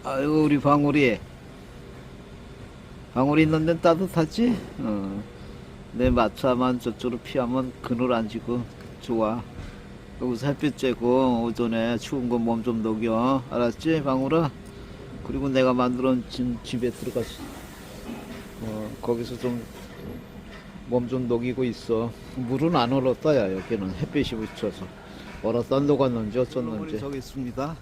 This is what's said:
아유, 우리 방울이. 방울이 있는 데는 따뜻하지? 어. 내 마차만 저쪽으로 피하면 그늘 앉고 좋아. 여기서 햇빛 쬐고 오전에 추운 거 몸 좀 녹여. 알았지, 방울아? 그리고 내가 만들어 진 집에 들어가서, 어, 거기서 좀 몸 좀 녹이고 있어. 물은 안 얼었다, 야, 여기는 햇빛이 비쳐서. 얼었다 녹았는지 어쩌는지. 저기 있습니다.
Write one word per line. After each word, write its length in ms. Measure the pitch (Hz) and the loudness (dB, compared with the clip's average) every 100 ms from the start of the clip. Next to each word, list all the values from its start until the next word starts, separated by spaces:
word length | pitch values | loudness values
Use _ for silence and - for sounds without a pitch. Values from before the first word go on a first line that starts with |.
아유, 400 | - 135 143 156 151 | -2 0 4 6 6
우리 140 | 143 | 6
방울이. 600 | 139 147 147 147 135 104 - - - - - - - - - - - - - - - - - - - | 8 6 6 6 6 4 -4 -16 -18 -18 -18 -18 -16 -16 -16 -16 -16 -16 -16 -16 -16 -16 -18 -16 -6
방울이 300 | - 135 151 | 2 4 6
있는 220 | 156 156 156 | 6 6 4
데는 160 | 170 | 4
따뜻하지? 760 | 175 165 185 - 160 - 240 208 - - | 6 6 4 2 2 4 2 2 -2 -6
어. 440 | 120 104 98 98 104 - - - - - - | -4 -2 -2 -6 -8 -14 -16 -16 -16 -16 -12
내 160 | 113 127 | 0 2
마차만 720 | 120 110 - 135 123 127 123 | 4 2 2 2 4 4 2
저쪽으로 400 | 120 110 127 120 | -2 -4 -4 -4
피하면 520 | - 147 120 131 127 123 | -4 -2 0 0 -2 -6
그늘 320 | - 120 123 | -4 0 2
앉고 480 | 120 110 113 113 120 117 - - - | 2 0 -4 -4 -4 -4 -10 -16 -14
좋아. 400 | - 117 107 117 - - - - - - - - | -4 0 2 0 -6 -12 -12 -12 -16 -16 -16 -6
여기서 260 | 127 117 131 | -4 -2 -2
햇빛 280 | 135 151 123 | 0 0 0
쬐고 680 | 131 117 120 127 131 120 | 0 2 4 6 6 4
오전에 540 | 117 110 117 113 113 120 | 0 0 0 2 0 0
추운 320 | - 143 123 | -2 -4 0
거 80 | 120 | 0
몸 260 | 117 113 | 2 0
좀 180 | 113 117 | 0 0
녹여. 600 | 110 110 113 110 123 135 123 | 0 0 0 2 2 2 0
알았지, 540 | 120 120 113 156 160 | 0 0 0 0 2
방울아? 460 | 139 131 135 160 156 - - - - - - - - | 2 0 2 2 2 -2 -16 -16 -16 -16 -14 -14 -6
그리고 240 | 135 139 | -2 0
내가 240 | 131 127 | 4 4
만들어 420 | 123 123 123 131 127 113 | 6 2 2 2 2 0
진 280 | - 123 117 | -2 -2 -2
집에 260 | - 127 120 | -4 -2 -2
들어가서, 400 | - 113 123 113 - - - - - - - - - - - - - | -2 -4 -4 -4 -8 -12 -12 -14 -16 -14 -14 -12 -12 -12 -14 -14 -10
어, 280 | 110 107 107 113 | -8 -6 -8 -8
거기서 360 | - 117 120 120 | -2 -2 -2 -4
좀 220 | 123 120 113 - - - - - - - - - - - - | -2 -2 -6 -14 -14 -14 -12 -12 -14 -16 -16 -16 -16 -16 -2
몸 180 | 123 123 | 0 0
좀 180 | 127 123 | -2 2
녹이고 380 | 117 123 123 127 | 2 2 0 -2
있어. 440 | 107 - 113 117 110 - - | -2 0 2 2 -4 -12 -8
물은 380 | 120 135 160 170 | -2 2 4 4
안 180 | 120 | 4
얼었다, 420 | 135 131 117 156 143 | 4 4 2 4 4
야, 180 | 101 | 4
여기는 360 | 95 95 113 95 90 | 0 -2 -2 -2 -4
햇빛이 440 | 147 151 131 113 | -2 0 0 -2
비쳐서. 440 | 110 - 104 92 92 - - - - - | -6 -4 -6 -4 -12 -14 -18 -16 -16 -6
얼었다 360 | 107 117 113 135 | 0 0 2 2
녹았는지 580 | 143 139 135 120 107 117 | 4 6 4 2 0 2
어쩌는지. 580 | 123 131 120 110 101 107 | 2 0 -4 -4 -4 -4
저기 180 | 139 139 | -4 -8
있습니다. 580 | 120 - 123 113 143 165 | -8 -8 -6 -4 -6 -6